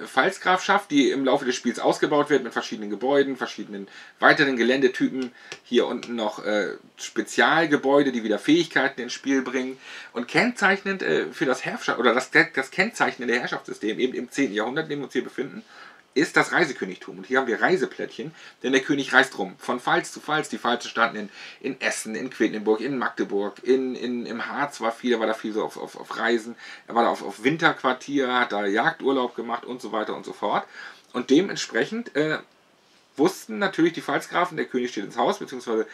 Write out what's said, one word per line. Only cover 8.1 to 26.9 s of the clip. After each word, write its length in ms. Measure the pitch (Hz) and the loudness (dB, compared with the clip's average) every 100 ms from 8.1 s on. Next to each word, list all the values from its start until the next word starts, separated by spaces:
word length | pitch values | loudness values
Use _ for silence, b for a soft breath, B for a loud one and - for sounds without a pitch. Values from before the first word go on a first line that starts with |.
die 120 | 120 | 0
wieder 160 | 110 104 | 0 0
Fähigkeiten 640 | - 170 165 143 139 - | 4 4 4 2 0 -2
ins 120 | 120 | -8
Spiel 300 | - 135 135 | -6 0 0
bringen. 360 | 127 127 131 131 B B B | 0 -4 -4 -8 B B B
Und 140 | 120 120 | -10 0
kennzeichnend, 760 | 160 233 - 196 196 196 196 | 2 2 2 2 2 -2 -4
äh, 240 | - 147 - | 0 0 0
für 140 | - 131 | -2 0
das 180 | 131 | 0
Herrscher-, 360 | - 226 - - | -2 -4 -4 2
oder 160 | 120 120 | 4 4
das, 160 | - | 4
das 400 | 151 165 - - | 4 4 0 -4
kennzeichnende 680 | - 214 - 127 - 123 120 | -2 -2 0 -2 0 0 0
Herrschaftssystem 600 | - 139 - - 104 104 | 0 -6 -8 -6 -4 0
eben 160 | 123 - | -2 -2
im 160 | 123 | -6
zehnten 240 | - 127 104 | -2 0 0
Jahrhundert, 300 | 117 147 156 | -2 -2 -4
in 40 | |
dem 100 | 143 | -6
wir 60 | 123 | -4
uns 80 | |
hier 100 | 123 | -4
befinden, 400 | - - 147 190 - B B B B 135 | -4 -8 -8 -8 -16 B B B B 0
ist 220 | 165 156 | 2 2
das 140 | - | 2
Reisekönigtum. 640 | 143 165 - 92 - - 90 | 2 0 -2 -6 -8 -12 -12
Und 80 | 95 | -2
hier 140 | 131 | 0
haben 80 | 120 | 2
wir 120 | 101 | 2
Reiseplättchen, 760 | 123 180 127 - - - 143 B B B | 4 2 0 -4 -10 -8 -12 B B B
denn 100 | 127 | 2
der 120 | 135 | 2
König 300 | 135 143 131 | 2 -2 4
reist 220 | 131 131 - | 4 4 0
rum, 160 | 92 - | -8 -8
von 220 | - 123 | -6 -4
Pfalz 320 | - 170 160 | 0 0 -2
zu 80 | - | -10
Pfalz. 280 | - 151 - | -4 -2 -2
Die 120 | 113 | -4
Pfalz 260 | 117 120 - | -2 -2 -4
standen 320 | 117 117 104 | 0 0 0
in, 120 | 101 B B B | -10 B B B
in 220 | 139 - | -8 -4
Essen, 320 | 110 - 110 | -4 -4 -6
in 160 | 110 131 | -6 -6
Quedlinburg, 520 | - 104 107 107 107 | 0 0 2 2 2
in 180 | 123 131 | 2 -2
Magdeburg, 560 | 104 - 101 101 101 - | -4 -2 -2 0 -2 -4
in, 320 | 123 131 131 123 | 2 2 2 -4
in, 320 | 123 120 110 | -4 -4 -6
im 180 | 113 - | -8 -6
Harz 340 | 113 147 - | -4 -6 -2
war 120 | 113 | -4
viel, 280 | - 123 113 | -2 0 2
war 60 | 110 | 2
da 80 | |
viel 200 | 110 110 | -2 -2
so 100 | 107 | -2
auf, 120 | 78 - | -4 -6
auf, 240 | - - | -12 -12
auf 160 | - - | -10 -2
Reisen. 360 | 113 117 113 113 B B | 2 0 -2 -14 B B
Er 80 | B | B